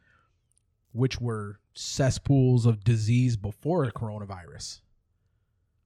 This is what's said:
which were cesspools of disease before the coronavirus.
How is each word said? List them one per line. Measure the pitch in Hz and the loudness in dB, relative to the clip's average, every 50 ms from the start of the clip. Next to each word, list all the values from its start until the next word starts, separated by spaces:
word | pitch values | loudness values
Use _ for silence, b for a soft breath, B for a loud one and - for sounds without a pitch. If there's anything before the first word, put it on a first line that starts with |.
| _ _ _ _ _ _ _ _ _ _ _ _ _ _ _ _ _ _ | _ _ _ _ _ _ _ _ _ _ _ _ _ _ _ _ _ _
which | - 113 131 131 - - | -4 -2 -2 0 -2 -4
were | 120 120 113 107 104 101 98 _ _ _ - | -6 -6 -6 -6 -8 -10 -12 _ _ _ -18
cesspools | - - - - - 139 127 - - - - 139 135 131 127 127 123 113 | -14 -12 -8 -2 0 2 2 2 0 0 2 4 4 6 6 4 4 4
of | 120 113 104 98 | 2 2 2 2
disease | 113 117 110 107 104 117 123 127 127 117 | 2 2 2 2 2 2 4 4 2 0
before | 104 98 101 104 _ - 147 175 180 139 | -2 -6 -8 -10 _ -4 -2 0 0 0
the | 117 | -2
coronavirus. | - - 117 107 107 107 101 98 98 92 85 76 73 95 - - - - _ _ _ _ _ _ _ _ _ _ _ _ _ _ _ _ _ _ _ _ _ | -4 -8 -8 -8 -8 -10 -10 -12 -12 -14 -16 -18 -18 -16 -16 -16 -16 -18 _ _ _ _ _ _ _ _ _ _ _ _ _ _ _ _ _ _ _ _ _